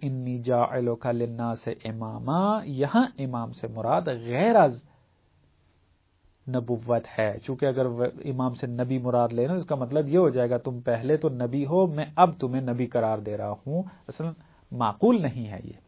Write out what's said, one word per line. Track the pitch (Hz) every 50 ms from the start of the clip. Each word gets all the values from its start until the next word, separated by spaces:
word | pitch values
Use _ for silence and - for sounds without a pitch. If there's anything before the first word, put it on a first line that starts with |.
"انی | - 139 135 131 127 123 123 123
جاعلک | 120 123 123 120 120 - 127 131 120 120 117 117 - 127
للناس | 117 117 120 117 117 117 120 117 117 113 - 117
اماما"، | 117 - - 110 113 113 113 110 110 117 117 123 151 175 190 202 214 220 -
یہاں | - 139 131 139 139 - 233 262 247 - -
امام | 139 127 123 120 117 117
سے | 120 - - 117
مراد | 113 110 110 117 143 175 175
غیر | 156 127 117 117 117 120 131 185 226 233
از | 214 170 139 123 117 - - _ _ _ _ _ _ _ _ _ _ _ _ _ _ _ _ _ _ _ _ _ _ _ _ _ _ _ _ _ _ - 135
نبوت | 127 127 117 120 123 113 117 117 120 117 117 - - -
ہے، | 110 107 101 113 -
چونکہ | - 131 127 143
اگر | 139 127 131 131
وہ | 127 117 117 123 123 - - -
امام | 147 131 127 127 127 123
سے | 120 - 123
نبی | 120 120 123 123 131 131
مراد | 123 123 120 120 120 117
لینا | 120 117 123 139 180
اس | 185 180
کا | 175 156
مطلب | 135 127 120 135 151 156 139
یہ | 147 180
ہو | 185 151
جائے | 123 127 123 120
گا | 123 120
تم | - 135 123 120
پہلے | 123 127 117 113 120 131 151 151
تو | 156 156
نبی | 127 123 123 120 123 143 143
ہو، | 135 165 185 190 175
میں | 147 147 156 151 -
اب | - 180 175 156 -
تمہیں | 139 127 123 131
نبی | 131 127 120 120 123
قرار | 120 - 120 113 110 110 107
دے | 104 107 104 104
رہا | 104 104
ہوں، | 104 - - 135 147 175 190 185 - - _ -
اصلاً | - - 156 165 160 - - _ _ _ _ -
معقول | - 123 120 107 101 - - 226 247 220
نہیں | 165 139 98 127 117 107
ہے | 98 87 -
یہ۔ | - - - _